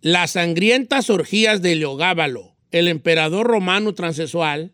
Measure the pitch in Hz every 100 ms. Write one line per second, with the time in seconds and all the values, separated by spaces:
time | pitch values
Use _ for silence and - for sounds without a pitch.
0 | 156 175 170 185 170 165 202 247 254 277
1 | 247 202 165 202 220 214 180 165 151 135
2 | 170 175 151 123 98 _ _ 170 170 160
3 | - 165 156 180 233 233 185 185 214 196
4 | 170 151 160 170 160 147 165